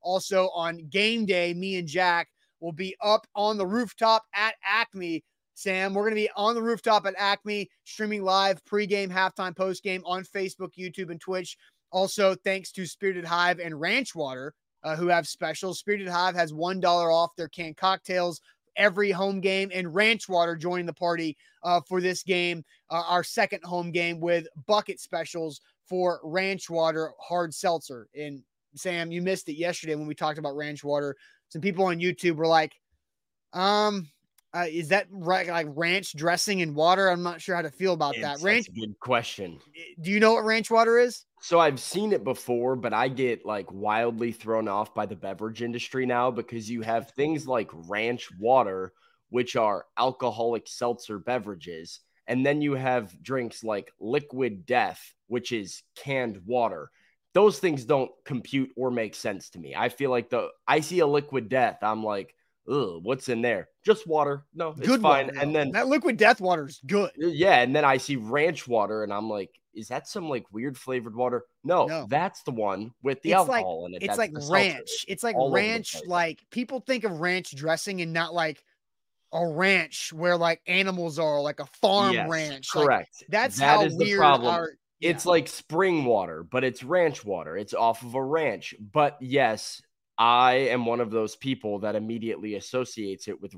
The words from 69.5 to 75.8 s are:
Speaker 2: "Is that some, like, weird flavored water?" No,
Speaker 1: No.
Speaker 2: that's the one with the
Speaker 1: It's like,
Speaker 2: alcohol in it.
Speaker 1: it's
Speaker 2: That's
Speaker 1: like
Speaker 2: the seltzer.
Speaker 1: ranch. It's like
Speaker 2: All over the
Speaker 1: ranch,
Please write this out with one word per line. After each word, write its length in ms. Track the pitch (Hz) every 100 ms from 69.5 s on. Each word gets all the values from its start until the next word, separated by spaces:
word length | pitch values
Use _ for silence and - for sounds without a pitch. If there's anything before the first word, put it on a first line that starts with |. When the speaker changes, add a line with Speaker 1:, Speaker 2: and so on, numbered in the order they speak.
| _ _
Speaker 2:
"Is 160 | - 110
that 180 | 131 143
some, 220 | 214 160
like, 160 | 131 -
weird 260 | 107 131 127
flavored 380 | - 127 113 113
water?" 300 | 123 120 - _
No, 220 | 139 175 147
Speaker 1:
No. 220 | 160 113
Speaker 2:
that's 320 | 139 185 -
the 100 | -
one 400 | 120 104 95 107 -
with 180 | 135 131
the 120 | -
Speaker 1:
It's 140 | 196 180
like, 100 | 247
Speaker 2:
alcohol 280 | 190 165 180
in 80 |
it. 40 | 180
Speaker 1:
it's 100 | 196
Speaker 2:
That's 100 | 208
Speaker 1:
like 160 | 214
Speaker 2:
the 80 | 151
seltzer. 120 | 143
Speaker 1:
ranch. 520 | 190 196 139 - - -
It's 160 | 196
like 120 | 240 208
Speaker 2:
All 120 | 135
over 100 | 170
the 100 | 208
Speaker 1:
ranch, 260 | 226